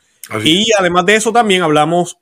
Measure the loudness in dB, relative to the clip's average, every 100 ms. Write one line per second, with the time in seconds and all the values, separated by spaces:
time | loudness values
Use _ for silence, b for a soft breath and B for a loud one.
0 | _ _ -10 -4 0 0 2 0 0 0
1 | 0 0 0 0 2 0 0 0 0 0
2 | -2 -8